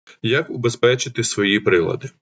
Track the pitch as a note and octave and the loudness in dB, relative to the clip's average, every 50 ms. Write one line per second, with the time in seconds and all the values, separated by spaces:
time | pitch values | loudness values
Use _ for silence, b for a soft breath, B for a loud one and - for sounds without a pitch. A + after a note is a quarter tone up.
0 | _ b b b b A2+ A#2+ C#3+ E3 - - C#3+ A#2+ A#2+ A#2 - - A#2+ B2+ B2+ | _ b b b b -2 -2 -2 -2 -4 -6 -4 -4 -4 -2 2 2 2 2 2
1 | - C3+ A#2+ - A2 - - - G2+ G2 G2+ G#2 G2+ G#2 F#2 F2 E2 E2+ F#2 - | -2 -6 -4 -4 -4 -2 0 0 2 2 2 2 2 2 2 2 2 0 -2 -6
2 | - - - _ | -8 -12 -16 _